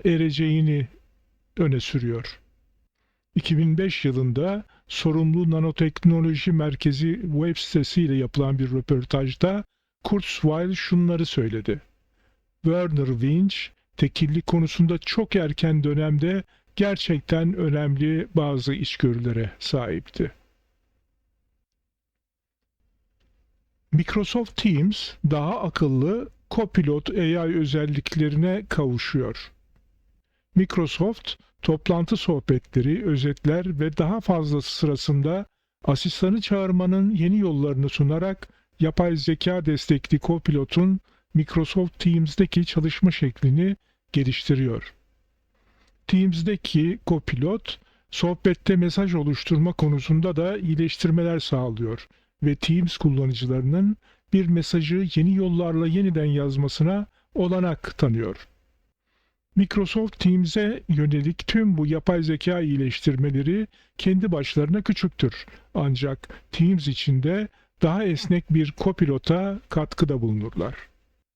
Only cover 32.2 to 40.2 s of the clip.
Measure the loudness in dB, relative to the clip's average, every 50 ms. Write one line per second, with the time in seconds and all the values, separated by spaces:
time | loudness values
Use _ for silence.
32.2 | 0 -2 -2 -2 0 0 0 0 -2 _ -2 0 2 2 0 0 0 0 0 0
33.2 | 0 -2 -2 0 0 0 0 0 -2 -4 -4 -2 -2 -2 2 2 2 2 2 0
34.2 | 2 2 2 2 2 0 0 -2 -2 -4 -2 0 2 2 2 0 0 2 2 2
35.2 | 2 2 0 -2 -4 -8 _ _ _ _ _ _ -2 0 0 0 0 -4 -2 0
36.2 | 2 2 2 0 0 0 0 0 2 2 2 2 4 4 4 4 4 2 2 2
37.2 | 2 4 4 4 2 2 2 2 0 0 0 0 0 0 2 2 2 2 2 0
38.2 | -2 -4 -4 -8 -10 -18 _ _ _ _ _ 0 0 0 2 2 2 2 0 0
39.2 | 0 -2 -2 0 -2 -2 -2 -2 0 -2 -2 -2 2 2 2 2 2 2 0 0